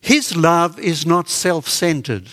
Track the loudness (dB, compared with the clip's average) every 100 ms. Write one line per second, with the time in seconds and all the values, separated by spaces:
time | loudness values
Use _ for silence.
0 | 4 2 2 2 4 4 2 -2 -4 -2
1 | 0 0 0 -2 0 -2 -2 -2 0 -2
2 | -4 -6 -8